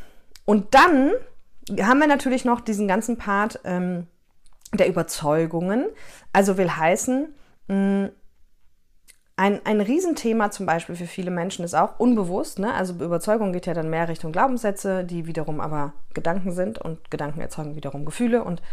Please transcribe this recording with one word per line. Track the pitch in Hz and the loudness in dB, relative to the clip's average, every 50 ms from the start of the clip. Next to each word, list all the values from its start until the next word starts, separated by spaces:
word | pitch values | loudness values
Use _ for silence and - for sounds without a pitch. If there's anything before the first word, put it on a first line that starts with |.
| - - - - - - - - - | -14 -14 -18 -20 -20 -20 -20 -6 0
und | - 214 214 202 - - | 2 2 2 4 6 8
dann | 269 320 359 311 262 262 302 427 - - - - - - - - - - - 196 190 | 8 8 8 8 6 4 4 2 0 -2 -6 -14 -18 -18 -18 -18 -14 -10 -6 -2 0
haben | 196 220 262 285 | 4 4 6 6
wir | 311 | 6
natürlich | 294 277 269 - 269 254 254 - | 4 4 2 2 0 0 0 2
noch | 247 240 240 | 0 0 0
diesen | - 220 214 196 214 196 | 0 -2 -2 0 2 2
ganzen | - 226 - - 233 - | 2 0 0 -2 -4 -4
Part, | - 208 196 202 208 220 - - - | -2 -2 0 0 0 -2 -4 -8 -6
ähm, | 185 180 180 180 180 180 175 175 - _ _ _ _ _ - - - - - - - - | -4 -4 -2 -2 -2 -4 -4 -8 -10 _ _ _ _ _ -20 -20 -20 -20 -20 -12 -2 2
der | 190 180 - | 2 2 4
Überzeugungen. | 185 185 165 - - - 160 147 151 160 165 160 165 165 175 185 208 247 330 440 - - - - - - - - | 2 0 -2 -4 -4 -4 0 0 2 2 2 0 -2 -4 -2 -2 -2 -2 -2 -4 -6 -10 -16 -18 -18 -18 -6 0
Also | - 196 196 202 185 | 4 4 4 4 4
will | 196 185 170 | 2 2 0
heißen, | - 160 160 165 190 226 - 254 254 269 302 311 - - - _ _ _ - - | 0 2 4 4 4 2 2 0 0 0 -2 -4 -10 -18 -20 _ _ _ -6 -2
mh, | 196 196 196 196 196 196 196 - - _ - - _ _ - _ _ _ - - _ _ _ _ _ _ _ - - _ _ _ _ | 0 0 2 2 2 0 -2 -4 -8 _ -20 -20 _ _ -20 _ _ _ -20 -20 _ _ _ _ _ _ _ -20 -20 _ _ _ _
ein, | - 190 202 208 - - | 0 2 2 2 0 0
ein | - 214 208 | 0 0 0
Riesenthema | 202 208 269 349 370 339 294 - - 226 220 226 208 202 | 2 2 0 0 2 0 -2 0 0 0 0 2 0 0
zum | - - 190 | -2 -4 -2
Beispiel | 165 160 170 - - 175 | -2 -2 -2 -2 -6 -10
für | 170 175 | -10 -10
viele | 170 - 190 180 185 | -10 -8 -6 -6 -4
Menschen | 180 170 170 190 - - 170 | -4 -4 -4 -4 -6 -6 -6
ist | 175 - | -2 2
auch | 156 190 214 - - | 2 2 2 0 2
unbewusst, | 240 247 240 214 185 170 180 226 302 - - - | 2 4 4 2 2 -2 -2 -4 -4 -6 -6 -4
ne? | 196 196 - | -4 -2 -2
Also | - 190 180 180 170 | -2 -4 -4 -4 -4
Überzeugung | 151 170 170 170 - 214 214 226 202 190 | -4 -2 -2 -2 0 0 0 2 0 -2
geht | 175 180 - | -2 -4 -4
ja | 185 156 | -4 -4
dann | 170 160 160 | -2 -2 -2
mehr | 160 160 170 165 | -2 -2 -2 -2
Richtung | 165 - - 160 | -4 -4 -6 -2
Glaubenssätze, | 160 196 254 262 254 240 - 202 196 - - 196 190 185 180 | 0 2 2 2 2 0 -2 -2 -2 -2 -2 -2 -2 -2 -4
die | 175 175 170 160 | -4 -6 -6 -6
wiederum | 165 160 160 151 - - - | -4 -4 -4 -2 -2 -2 -2
aber | - 151 151 147 143 147 - - - - | -2 -2 -2 -2 -2 -2 -4 -6 -6 -6
Gedanken | - - - 170 175 196 180 196 | -4 -2 0 0 0 0 0 0
sind | 175 180 185 208 226 - | 0 -2 -2 -2 -4 -6
und | - 165 160 - - - | -8 -8 -8 -10 -10 -8
Gedanken | - 151 151 147 151 165 | -6 -6 -4 -4 -4 -4
erzeugen | - - - - 151 147 151 | -4 -4 -4 -6 -6 -6 -6
wiederum | 156 - 135 131 143 151 | -8 -8 -8 -6 -4 -4
Gefühle | 151 - - 247 233 240 233 220 | -4 -2 0 0 2 2 2 0
und | - 175 165 - - | 0 -4 -4 -4 -2